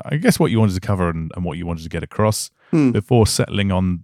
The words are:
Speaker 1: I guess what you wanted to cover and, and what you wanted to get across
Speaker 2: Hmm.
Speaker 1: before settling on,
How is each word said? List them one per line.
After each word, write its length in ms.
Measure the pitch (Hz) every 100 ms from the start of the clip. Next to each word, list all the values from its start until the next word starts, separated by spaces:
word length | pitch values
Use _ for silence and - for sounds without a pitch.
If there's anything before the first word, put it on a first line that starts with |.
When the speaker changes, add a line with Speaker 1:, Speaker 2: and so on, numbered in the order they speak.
| -
Speaker 1:
I 100 | 151
guess 220 | 226 -
what 120 | 160
you 80 | 110
wanted 140 | 110 92
to 40 |
cover 300 | - 98 87
and, 220 | 82 80 87
and 80 | 87
what 120 | 78
you 80 | 87
wanted 180 | 82
to 60 | 82
get 140 | 82
across 460 | 78 - 107 107 - _ -
Speaker 2:
Hmm. 200 | 170 135
Speaker 1:
before 360 | 113 - 120 107
settling 420 | - - 101 98
on, 300 | 92 92 87